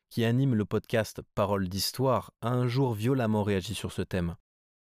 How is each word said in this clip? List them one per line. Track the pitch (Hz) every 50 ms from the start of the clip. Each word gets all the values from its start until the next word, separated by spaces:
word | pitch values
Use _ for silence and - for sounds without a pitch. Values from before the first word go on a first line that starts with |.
| _ _
qui | - 120 113
anime | 113 117 131 139 135 120
le | 107 101
podcast | - 110 107 - - - 113 107 - - - - _ -
Parole | 117 104 95 101 98 95 90
d'Histoire, | 98 95 90 - - - 131 131 120 98 - - _ -
a | 110 117
un | 123 127 123
jour | 120 120 135 135 123 113
violemment | 101 110 123 139 131 117 107 110 107 101
réagi | 104 101 95 87 - 95
sur | - - 85 -
ce | -
thème. | 92 - - 92 85 85 85 - _ _ _ _ _ _ _ _